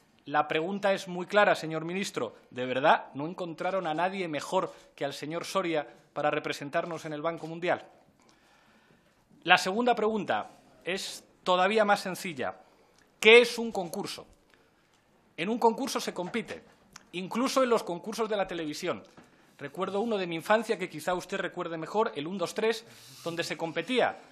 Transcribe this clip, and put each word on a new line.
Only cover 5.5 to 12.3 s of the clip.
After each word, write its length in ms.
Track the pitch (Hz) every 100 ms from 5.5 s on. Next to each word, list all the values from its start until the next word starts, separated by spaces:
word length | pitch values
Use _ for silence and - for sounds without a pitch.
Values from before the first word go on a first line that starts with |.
| 196 180 156 143 - _
para 160 | - 147
representarnos 720 | 147 147 143 143 170 175 160
en 80 | 160
el 80 | 147
Banco 260 | 165 165 160
Mundial? 380 | 170 175 120 - - _ _ _ _ _ _ _ _ _ _ _ _ _ _
La 160 | 160 180
segunda 360 | 190 208 247
pregunta 560 | 226 214 220 - 107 - - - -
es 420 | - 190 - - - _
todavía 420 | - 180 190 220
más 160 | 202 202
sencilla. 560 | 196 170 190